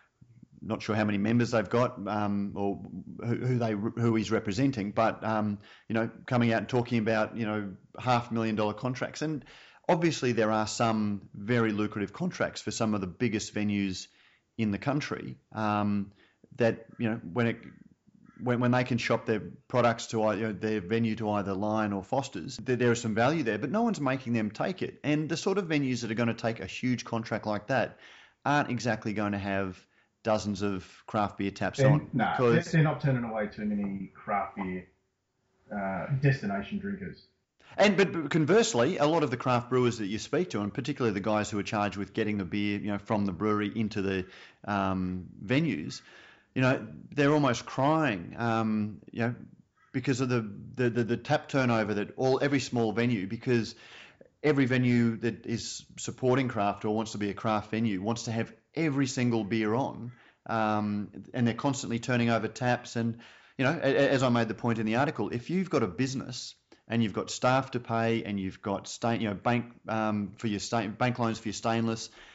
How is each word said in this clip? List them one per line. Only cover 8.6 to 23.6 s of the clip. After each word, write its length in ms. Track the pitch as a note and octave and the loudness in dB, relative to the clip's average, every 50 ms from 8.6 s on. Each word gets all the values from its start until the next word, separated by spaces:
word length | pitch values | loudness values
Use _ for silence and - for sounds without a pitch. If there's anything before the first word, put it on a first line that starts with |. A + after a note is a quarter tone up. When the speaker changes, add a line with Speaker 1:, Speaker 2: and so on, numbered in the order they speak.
| G#2+ G#2 G#2+ | 0 0 0
Speaker 1:
contracts. 480 | - - B2 B2+ - B2+ - B2 - D3+ | -2 -4 -4 -4 -4 -4 -6 -6 -4 -6
And 220 | D#3 D#3 D3 - - - - - - - - _ - | -4 -4 -6 -8 -12 -20 -20 -20 -20 -20 -6 _ 2
obviously 440 | F3 E3+ E3+ E3+ C#3 - - B2 A#2+ | 2 4 4 2 2 2 0 2 4
there 180 | G#2+ A2 G#2+ | 4 4 4
are 160 | A2 A2 G#2+ | 4 2 2
some 640 | G#2 - - A#2+ A2+ A2 G#2+ G#2+ G#2 G2+ G2 F#2+ - - | 0 0 0 2 2 2 2 2 0 -2 -4 -6 -12 -14
very 380 | - G2+ G#2 B2 A#2+ A2+ A2 | -8 -2 0 2 4 4 4
lucrative 420 | G#2 G2+ G#2+ G#2 - G#2+ G2+ F#2+ - | 2 2 0 0 -2 -2 -4 -4 -4
contracts 480 | - F3 F#3 - - G2+ E2 - - | -4 -4 -4 -2 -2 -2 -2 -4 -6
for 120 | - - G#2 | -8 -6 -4
some 200 | - A#2+ A2 G#2 | -2 0 0 0
of 80 | G#2 | 0
the 60 | F#2+ | -2
biggest 480 | F2+ E2+ - B2 A#2+ G2+ G#2+ - - - | -4 -4 0 0 0 0 -2 -4 -4 -4
venues 540 | A2 G#2 G#2 G#2 G2+ G2 G2 F#2 - - - _ _ _ _ _ _ _ _ _ | -2 -2 0 0 0 0 0 -2 -4 -8 -14 _ _ _ _ _ _ _ _ _
in 160 | - A2+ G#2+ G2 | -2 -2 0 -2
the 60 | G2 | -2
country, 580 | - C#3+ C3+ D3 C3+ - A2 - - B2+ B2+ - _ _ - | -2 -2 -2 -2 -2 -4 -6 -8 -8 -10 -14 -14 _ _ -6
um, 580 | A2 A2 G#2+ G#2 G#2 G#2 G#2 G2+ G2+ G2 G2+ - _ _ _ _ _ _ - - | -4 -2 0 2 2 2 2 0 0 -2 -4 -8 _ _ _ _ _ _ -10 -2
that, 300 | - A#2+ A2+ - - - - - - | 2 2 2 2 0 -6 -14 -8 -4
you 100 | A#2+ A2+ | -4 -2
know, 120 | A2 A2+ - E2+ E2+ | -2 -4 -6 -6 -2
when 140 | A#2+ A#2 | 0 0
it, 120 | A#2 G#2 - - B1+ - - - - _ _ _ _ _ _ _ - - - - | 0 0 -2 -8 -18 -20 -20 -20 -20 _ _ _ _ _ _ _ -20 -16 -6 -2
when, 160 | B2 A#2+ A#2+ | 0 0 2
when 140 | B2 B2 B2 | 4 4 4
they 100 | B2+ B2+ | 4 2
can 160 | B2+ B2 A#2 | 2 0 0
shop 280 | - - A#2+ A2+ - | 0 2 0 0 2
their 160 | - A2 G#2 F#2 F2+ - - _ - | 0 0 0 -2 -6 -14 -16 _ -2
products 400 | - B2 A#2 A#2+ A2+ A2+ - - | 2 4 4 4 4 2 -2 -4
to 200 | - A2+ G#2+ G#2+ | -2 0 2 2
ei-, 100 | G#2 G2 | 2 0
you 40 | A2+ A2 | -2 -4
know, 40 | G#2+ | -4
their 280 | F2+ G#2+ A2 A2 G#2+ | -2 -2 -2 0 -2
venue 340 | F2+ E2+ A2+ A2+ A#2 A2+ A2 | -2 0 0 2 2 2 0
to 160 | - A2+ G#2+ | -2 -2 0
either 240 | G#2 G#2 G2 G2 G2 | 0 0 0 -2 -2
Lion 380 | F#2 G#2 G#2+ G#2+ A2 G#2+ G#2 G2+ | -2 0 0 0 0 0 0 -2
or 100 | G2 F#2 | -4 -4
Foster's, 540 | - - C3 C3 - - G2 D#2+ - - | -2 -2 -2 -2 -2 -6 -10 -10 -10 -10
th-, 240 | - G#2 - B2+ A2+ | -8 -4 -2 0 4
there 100 | B2 A#2+ | 4 4
is 100 | A#2 A#2 | 4 4
some 140 | - A2+ G#2+ | 2 -2 0
value 300 | G#2+ A#2 C3 D#3+ E3+ C#3 | 2 2 2 2 2 0
there, 140 | A2 G#2 | 0 -2
but 120 | G#2 | -2